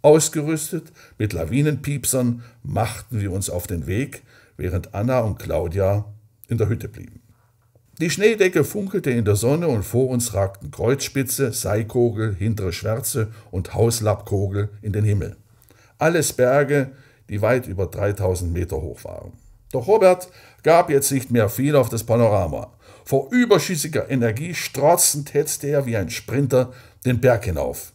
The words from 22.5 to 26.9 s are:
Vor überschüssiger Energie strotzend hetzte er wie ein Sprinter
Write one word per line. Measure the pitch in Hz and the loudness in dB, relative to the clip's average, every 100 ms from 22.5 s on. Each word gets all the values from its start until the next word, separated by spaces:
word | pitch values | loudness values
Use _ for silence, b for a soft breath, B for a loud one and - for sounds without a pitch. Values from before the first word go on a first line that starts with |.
| - - B B B | -4 -10 B B B
Vor | - - - | -2 -2 0
überschüssiger | 247 240 196 - 175 156 147 - | 0 4 2 2 -6 -4 -4 -2
Energie | 135 117 107 165 | 0 0 -2 -6
strotzend | 165 - - 143 175 - 147 143 | -8 -8 0 4 4 2 0 -2
hetzte | 147 151 - 143 | -2 -2 -4 -2
er | 147 123 | -2 0
wie | 113 | -2
ein | 90 | -4
Sprinter | - - 120 143 127 127 B B | -8 -4 -2 2 2 0 B B